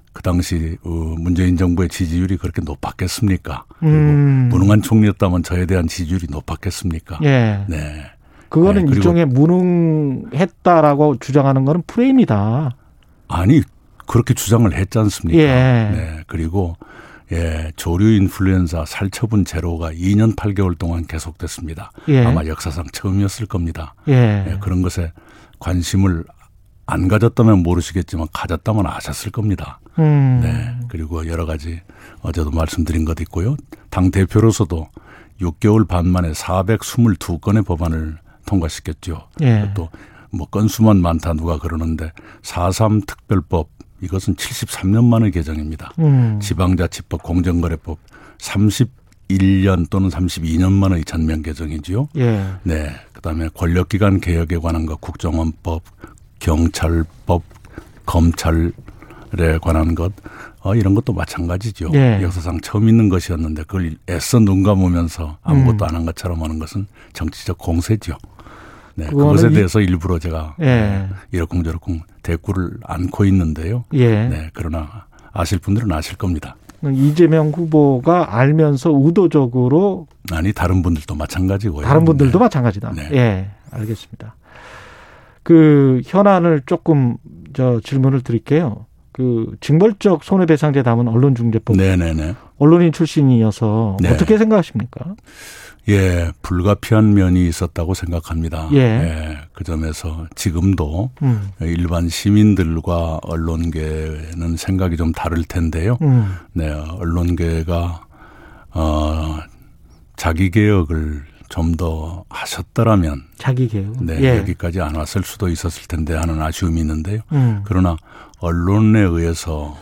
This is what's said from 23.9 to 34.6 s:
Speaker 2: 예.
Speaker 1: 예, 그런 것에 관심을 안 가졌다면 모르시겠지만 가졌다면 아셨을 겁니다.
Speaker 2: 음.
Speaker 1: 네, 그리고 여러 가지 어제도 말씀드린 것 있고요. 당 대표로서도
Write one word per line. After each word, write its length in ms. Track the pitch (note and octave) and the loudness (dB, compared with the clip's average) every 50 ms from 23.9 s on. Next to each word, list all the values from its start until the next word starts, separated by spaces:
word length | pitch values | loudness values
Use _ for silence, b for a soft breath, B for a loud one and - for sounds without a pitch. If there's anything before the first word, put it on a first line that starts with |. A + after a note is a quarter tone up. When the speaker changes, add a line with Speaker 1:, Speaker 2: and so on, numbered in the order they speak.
| - _ - | -14 _ -2
Speaker 2:
예. 380 | D#3 C3+ B2+ A#2+ A2 G#2 G2+ F#2+ | 2 4 4 4 4 2 0 -2
Speaker 1:
예, 120 | F#2+ F#2 G2 | -4 -4 -4
그런 220 | - F2 F2+ F2+ F2+ | -4 -2 0 0 0
것에 280 | F2+ - F#2 E2+ E2 - b b b b b b b b b | -2 -2 -4 -6 -6 -8 b b b b b b b b b
관심을 680 | - F2 F2+ F2+ E2+ - - G2 G2 F#2+ F2 E2 D#2+ - - _ _ _ _ _ _ _ _ _ - | -6 -2 -2 -2 -2 0 0 2 2 2 2 0 -4 -10 -16 _ _ _ _ _ _ _ _ _ -10
안 220 | - - E2+ F2 F#2 | -6 -4 -2 0 2
가졌다면 540 | G#2 G#2 A#2 A#2 - - A#2 A2+ G#2 F#2+ E2+ | 2 2 2 2 2 4 4 6 6 4 4
모르시겠지만 640 | E2+ F2 E2+ E2 - E2+ F#2+ E2 - - D#2+ D#2+ D#2+ - | 2 0 0 -2 -4 -4 -6 -6 -4 -6 -8 -8 -8 -8
가졌다면 540 | - - F2+ E2 - - A#2 G#2+ G#2+ F#2+ | -10 -8 -6 -6 -6 -4 -2 -2 -2 -2
아셨을 460 | - - - - - C#2+ - - A2 - | -2 -4 -8 -10 -10 -10 -10 -10 -10 -8
겁니다. 480 | A#2 G#2 G#2 F#2+ - D#2 - - - - - - E3+ | -4 -2 -2 -2 -4 -6 -12 -16 -20 -20 -10 -2 0
Speaker 2:
음. 420 | D#3 D3+ D3 C#3+ C#3 C3 B2+ B2 A#2+ | 2 4 4 4 4 2 2 2 0
Speaker 1:
네, 340 | A#2 A#2 A#2 A#2 A#2+ A#2+ A#2+ A#2+ A#2+ | 0 -2 -4 -6 -8 -8 -10 -10 -10
그리고 380 | - D#2+ D#2+ D#2 E2+ D#2+ D#2+ | -8 -10 -8 -6 -8 -8 -6
여러 200 | D#2+ E2 E2 E2 | -6 -6 -6 -6
가지 340 | D#2 D#2+ D#2+ D2+ E2 E2 D#2+ - B B B B B B B | -6 -6 -8 -8 -10 -12 -12 -14 B B B B B B B
어제도 300 | B - D#2 F2 D#2 D2+ | B -6 -4 -4 -4 -2
말씀드린 540 | D2+ D#2+ D#2+ D#2+ - - D#2+ E2 D#2 D#2+ D#2+ | -2 -2 -2 -2 -2 -4 -4 -2 -2 -2 -2
것 120 | D#2 D#2+ - D#2+ | -2 -4 -6 -8
있고요. 340 | - - F2 F2 A#2 D3+ C#3 - - B B B B | -8 -6 -4 -2 -2 -4 -4 -8 -14 B B B B
당 200 | - F#2+ F#2 F#2 | -2 0 0 2
대표로서도 800 | - G2 F#2+ - - G#2+ A2 A2+ G2 - | 2 2 0 2 4 4 4 4 4 2